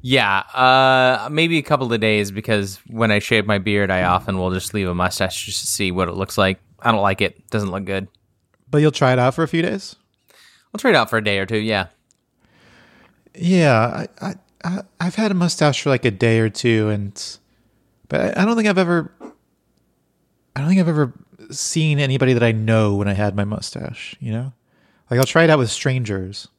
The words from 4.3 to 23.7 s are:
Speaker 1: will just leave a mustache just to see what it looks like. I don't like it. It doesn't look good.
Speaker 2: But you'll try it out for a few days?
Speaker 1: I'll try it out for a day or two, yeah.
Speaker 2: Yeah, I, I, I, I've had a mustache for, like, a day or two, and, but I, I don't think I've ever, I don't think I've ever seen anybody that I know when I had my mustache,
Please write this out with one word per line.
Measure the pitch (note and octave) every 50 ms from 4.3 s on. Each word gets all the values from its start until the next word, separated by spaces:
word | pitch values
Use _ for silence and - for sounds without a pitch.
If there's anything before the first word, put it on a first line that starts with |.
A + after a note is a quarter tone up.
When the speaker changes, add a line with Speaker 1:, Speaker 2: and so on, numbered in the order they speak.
| F#2+ F#2
Speaker 1:
will | F#2 F#2
just | F#2 F#2 - - -
leave | G#2+ F#2+
a | F2+ F2
mustache | F2 F2+ F#2 - - G2 F#2 - - -
just | G#2+ - -
to | -
see | - - - G2+ F#2
what | F2+ F#2 F#2
it | E2+ F2+
looks | F#2+ F#2+ - -
like. | - G2 F#2+ F#2+ - _ _ _ _
I | - A#2
don't | A2+ G#2
like | G2+ G2 G2 -
it. | G2+ F2 -
It | _ _ _
doesn't | - A2 G#2 F#2+
look | F2+ G2 G2
good. | F#2+ G2 F#2+ G2 - _ _ _ _ _ _ _ _ _ _ _ _
Speaker 2:
But | D3 D3
you'll | D3+ D3+
try | C#3 - C#3+ B2+ B2+
it | B2+
out | B2 C3 C3
for | - D#3+
a |
few | D3 - D#3+
days? | D#3+ - G#3+ G3 - - - _ _ _ _ _ _ _ _ _ _ _ _ _ _ _ -
Speaker 1:
I'll | G#3+
try | - C4
it | G3
out | C#3 A2+ -
for | -
a | A2+ G#2
day | G#2+ G2+ G2
or | G2
two, | F#2+ A2+ G#2+
yeah. | G#2+ A2 G#2+ G2 F#2 E2+ _ _ _ _ _ _ _ _ _ _ _ _ _ _ _ _ _ _ _ _ _ _ _ _ _ _ _ _ _
Speaker 2:
Yeah, | - E3+ F3 F#3 F3+ E3 C#3+ B2 A2 A2+ A#2+ - - - - _ -
I, | -
I, | G3 F3+ - _ _ _ _ -
I, | E3+ F3+ F#3+ - _ _ _
I've | E3+ F3+ -
had | - A3 G#3+
a | G3+
mustache | F3+ F3 E3+ - - D#3 D3 C3+ -
for, | - C#3+
like, | C3+ B2 -
a | B2
day | G2+ F#2 B2 A#2 A2+ A2+
or | A2 A2
two, | - - - A#2+ A2+ A2 G#2+ G#2+
and, | G#2 G2+ G2+ G2+ - - - - - _ _ _ _ _ _ _ _ _ _ _ _ _ _ _
but | - C2 - - -
I, | -
I | F#3
don't | A3 A#3
think | A3+ G#3+
I've | G#3+ F#3+
ever, | F#3 F#3 E3+ F3 E3+ D#3+ - _ _ - - - _ _ _ _ _ _ _ _ _ _ _ _ _ _ _ _ _ _ _ _ _ _ _ _
I | C3+
don't | C#3 D#3+
think | F#3+ F#3+
I've | F3
ever | E3 D#3+ D3+ D3 B2 - - - _ _ _ - D#3+
seen | D#3+ - - - - E3 D#3 D#3 D3 C#3
anybody | C#3+ C3 C3 C3 C3 B2+ B2+
that | A#2+ A#2+
I | A#2
know | A2+ A2 A2 A2 A2+ A2 A2 G#2 G2+
when | G2+ G2+
I | G2+ G2
had | G2 G#2 G#2 F#2+
my | G#2 G2+
mustache, | G2+ G#2+ - - -